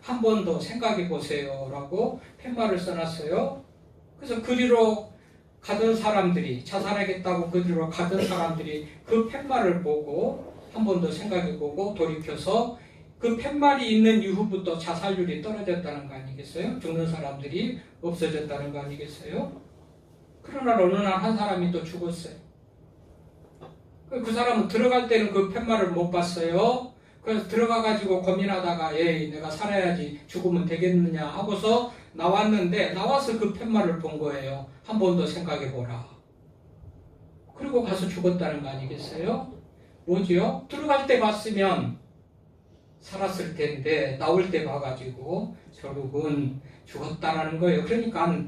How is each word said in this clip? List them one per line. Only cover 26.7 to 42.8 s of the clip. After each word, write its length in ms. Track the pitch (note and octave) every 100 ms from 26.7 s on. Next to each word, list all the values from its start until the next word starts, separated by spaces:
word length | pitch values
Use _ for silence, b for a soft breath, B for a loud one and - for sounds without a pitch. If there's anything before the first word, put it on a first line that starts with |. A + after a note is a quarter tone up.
| B3+ - b b b
그래서 260 | A3 G#3+ -
들어가가지고 720 | A3+ A3+ A#3 A3 G#3 G3 F3+
고민하다가 720 | F3+ F#3+ G3 F#3 F3 E3+ D3+
"에이, 380 | D3+ E3+ D#3 C#3+
내가 200 | D3+ D#3+
살아야지, 720 | - G#3 G3 F3 F3 D3 - -
죽으면 400 | F3+ F#3 F3 D#3+
되겠느냐" 580 | E3 F#3 F3+ E3 D#3 D3
하고서 640 | G3 G#3 F#3 A3 A#3+ A#3+ B B
나왔는데 800 | D#3+ F3 G3+ G#3+ G#3 F3 G#3 -
나와서 460 | F3+ A#3 C#4 A#3 A3
그 140 | G3
팻말을 440 | - A3+ G#3+ F3+ E3
본 200 | D#3+ D3+
거예요. 480 | D3 C#3 C3+ C3+ - B
"한 140 | - A3
번 180 | F#3 F3
더 100 | -
생각해보라." 800 | F3 E3+ - C3 B2 A#2+ A#2+ - - _ - - - - - - - - - - - - -
그리고 260 | C#4 A#3+
가서 240 | F#3 F#3 F3+
죽었다는 540 | F3 F3+ F3 D#3+ C#3+
거 60 | C3+
아니겠어요? 840 | C3+ C3 D3 - D#3+ G3 B3+ - - - b b b
뭐지요? 640 | E3+ F#3+ F3+ F3 A3+ - -
들어갈 380 | D4 D4+ C4+ C4
때 120 | A#3
봤으면 800 | G#3+ G#3+ A3 G3 G3 - A#2+ - - - _ _ - - _ -